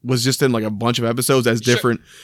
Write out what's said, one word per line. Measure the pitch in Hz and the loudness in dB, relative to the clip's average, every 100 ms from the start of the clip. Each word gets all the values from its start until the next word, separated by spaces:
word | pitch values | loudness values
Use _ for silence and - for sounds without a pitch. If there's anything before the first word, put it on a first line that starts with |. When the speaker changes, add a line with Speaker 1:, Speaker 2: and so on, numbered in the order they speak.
Speaker 1:
was | 123 127 | -2 0
just | 123 131 | 0 0
in, | 139 | 0
like, | 117 | 0
a | 107 | -4
bunch | 104 117 120 | -2 -2 0
of | 117 | -2
episodes | 120 123 135 120 | -2 0 2 2
as | 117 | 0
Speaker 2:
Sure. | 117 120 | 0 2
Speaker 1:
different. | 123 113 _ - | 2 -2 _ -20